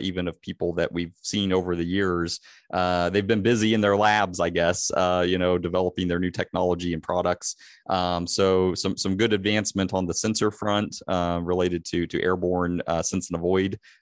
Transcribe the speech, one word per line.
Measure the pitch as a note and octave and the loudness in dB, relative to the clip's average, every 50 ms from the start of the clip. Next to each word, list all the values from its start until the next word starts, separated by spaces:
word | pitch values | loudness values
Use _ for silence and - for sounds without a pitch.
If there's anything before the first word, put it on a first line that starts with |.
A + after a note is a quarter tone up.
| - | -2
even | F#2+ F2+ F2+ F2 F2 | -4 -4 -4 -4 -4
of | E2 - - | -6 -8 -10
people | - E2+ - - F2 E2+ | -12 -8 -4 -4 -2 0
that | F2 E2+ - - | -2 -2 -2 -2
we've | E2+ F2 E2 F2+ _ - | -4 -6 -6 -8 _ -10
seen | - - G#2 G2+ F#2+ | -6 -2 -2 0 2
over | F#2 F#2 F2 F2+ F2 | 2 0 0 0 -2
the | E2+ E2+ | -2 -2
years, | F2 F2+ G2 G2+ F#2 F2+ F2 E2+ E2+ - - - - - - _ _ | -2 0 0 0 0 0 0 -2 -2 -4 -8 -12 -18 -20 -20 _ _
uh, | - F#2 F2+ F2+ F2+ F2+ F2 F2 | -2 0 0 2 2 2 0 2
they've | F#2 G#2 G2+ | 2 0 0
been | F#2+ A2+ G#2+ | 2 0 2
busy | F#2+ A2 A#2+ A2 G#2+ A2 A2 | 2 2 2 4 4 2 2
in | A2 | 4
their | G#2 G2+ G2+ | 4 4 4
labs, | G2+ G#2 G#2+ G#2+ G#2+ G#2 F#2 F#2 F#2 | 4 4 4 4 4 2 0 0 -2
I | F2 F2 | -2 0
guess, | E2+ F2 E2+ E2+ F2+ - - - | 2 2 2 2 2 0 -2 -2
uh, | - - F#2 F2+ F2+ F2+ F2+ | 0 0 2 2 2 2 2
you | F2+ F#2 F#2 | 2 2 2
know, | F2+ F2+ F2+ | 2 2 2
developing | F2+ E2+ F2 E2+ F2+ F#2 F#2 - - F#2 | 0 0 -2 -2 0 0 0 -2 -2 -2
their | F2 F2 F2 | -2 0 0
new | F2+ F2+ | -2 -2
technology | - - E2+ - - F2 F#2 F2+ F2+ F2 F2 F2 F2 | -2 -4 -4 -2 -2 0 0 0 0 0 -2 -4 -4
and | D#2+ D#2 | -4 -4
products. | - E2+ F2+ F2+ F2+ F2 - - - - - - - - - _ - | -2 -2 0 0 0 0 -2 -4 -8 -10 -10 -16 -20 -20 -14 _ -2
Um, | - F#2 F2+ F2+ F2 F2 F2 | -2 0 0 0 0 0 -2
so | F2 - - G2 F#2+ F#2+ F#2 F#2 F#2 E2+ | -2 0 2 4 4 6 4 4 2 2
some, | - - F#2+ F#2+ - | 0 -2 -4 -2 -2
some | - G2 G2 | -2 -2 0
good | F#2+ A2 A#2 G#2+ | 0 2 2 2
advancement | G2+ F#2+ G#2 G#2 G#2+ G#2 - - G2 F#2+ F2+ - | 0 0 0 0 0 0 0 0 0 0 0 0
on | F#2+ F#2 | -2 -2
the | F2 E2 | -2 -2
sensor | - - A2 A2 - - G#2+ | -2 -2 -2 0 0 0 -2
front, | G#2 - - G#2+ G2+ G#2 G#2 - - - - - | -2 -2 -2 0 0 0 0 -2 -6 -10 -6 -4
uh, | F#2+ F2+ F2 F2 F2 F2 F2 | -2 0 0 0 -2 -2 -2
related | E2+ F2+ F2+ F2+ F2+ F2 E2+ E2 | 0 0 0 2 0 0 -2 -4
to, | - - F2 E2+ D#2+ | -4 -2 -2 -2 -2
to | - E2+ | -2 -2
airborne, | E2 F2+ F#2 F2+ F2+ F2+ F2+ F2+ F2+ E2+ F2 E2+ - | 0 0 0 0 0 -2 0 0 0 -2 -2 -4 -4
uh, | - E2+ E2 | -2 -2 -2
sense | D#2+ - - F#2+ F2 - | -2 -2 -4 -4 -4 -4
and | F2 E2 | -6 -4
avoid, | E2+ F2+ F#2+ F#2+ F#2+ G2 G2 - - - - _ | 0 0 2 2 0 0 -4 -8 -12 -20 -20 _